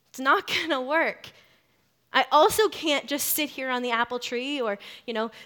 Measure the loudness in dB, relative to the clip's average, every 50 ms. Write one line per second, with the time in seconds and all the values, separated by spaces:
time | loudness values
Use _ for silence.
0 | _ _ -12 -2 4 4 4 4 2 -2 -4 -4 -2 -2 -2 -2 -2 0 0 0
1 | 0 0 -2 -6 -14 -20 -20 -20 _ _ _ _ _ _ _ _ _ _ _ _
2 | _ _ 2 2 2 6 6 6 6 6 6 4 2 2 0 -2 -2 -2 -2 -2
3 | -2 -4 -4 -4 -2 -2 -2 -2 -2 -4 -6 -8 -6 -4 -4 -4 -2 -2 0 0
4 | 0 -2 -2 -6 -6 -6 -6 -6 -4 -4 -4 -4 -2 -4 -4 -6 -10 -18 -20 -16
5 | _ -6 -4 -4 -4 -4 -8 -14 -14